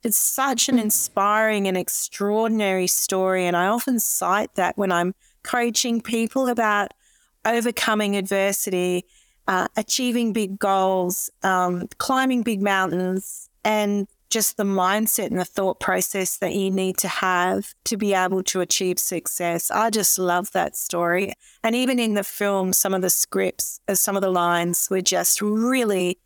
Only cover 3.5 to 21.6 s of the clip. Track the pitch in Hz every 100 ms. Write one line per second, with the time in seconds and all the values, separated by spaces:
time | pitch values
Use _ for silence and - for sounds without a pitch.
3.5 | 175 185 233 254 240 - - 175 190 214
4.5 | - 175 - 196 175 175 196 _ _ -
5.5 | 247 240 226 254 233 - 233 226 262 254
6.5 | 233 220 208 202 - _ _ _ _ 208
7.5 | 233 233 226 - 214 208 202 190 196 196
8.5 | 196 - 185 180 180 - _ _ _ -
9.5 | 185 202 - 214 - 247 240 233 214 202
10.5 | 196 202 196 190 190 180 185 - _ 190
11.5 | 185 180 175 185 - - 262 262 254 220
12.5 | 208 202 196 185 175 185 185 - - -
13.5 | _ 220 214 208 202 196 _ _ 226 208
14.5 | - 202 196 180 202 220 - 190 185 180
15.5 | - 190 - - 185 185 202 185 - 185
16.5 | 160 190 190 190 185 190 - 185 180 180
17.5 | 196 202 - - 214 202 190 185 190 185
18.5 | 185 175 - 185 180 - 175 - - 175
19.5 | 170 - - 226 220 196 - 185 175 202
20.5 | 190 165 - - 175 170 175 196 - -
21.5 | _